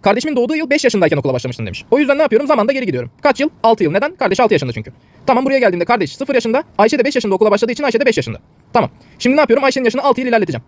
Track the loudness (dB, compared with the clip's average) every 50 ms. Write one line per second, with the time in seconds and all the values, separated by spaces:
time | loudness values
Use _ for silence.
0 | 0 0 0 0 -2 -2 -2 -2 0 0 -2 -4 0 0 0 2 2 0 2 2
1 | 2 2 2 0 0 -2 -2 -2 -4 -6 -8 -6 -8 -8 -8 -10 -4 _ 0 0
2 | 2 2 2 0 0 2 2 0 2 2 0 0 2 0 0 -2 -2 -2 -4 -4
3 | -6 -8 _ _ 0 0 2 2 -2 -4 -4 0 2 2 2 2 2 0 0 0
4 | -2 -2 -4 -2 -2 -2 2 2 2 2 2 0 -2 -4 -8 -8 -10 -12 -16 _
5 | _ _ _ -10 -2 -2 0 0 0 0 0 2 2 2 0 0 0 0 0 0
6 | 0 -4 -4 -8 -4 0 0 0 0 0 -2 -2 -4 -4 _ 2 2 2 4 2
7 | 0 0 0 -2 -2 0 0 2 2 2 2 0 0 -2 -4 -2 -2 -2 0 0
8 | 0 0 0 0 -4 -6 -8 -14 _ _ _ _ _ _ -2 -2 -2 -2 -6 -14
9 | _ _ -16 -4 -2 0 2 2 2 2 2 2 2 0 0 0 -2 0 -2 0
10 | 0 0 0 0 0 0 0 0 0 -2 -4 -8 -8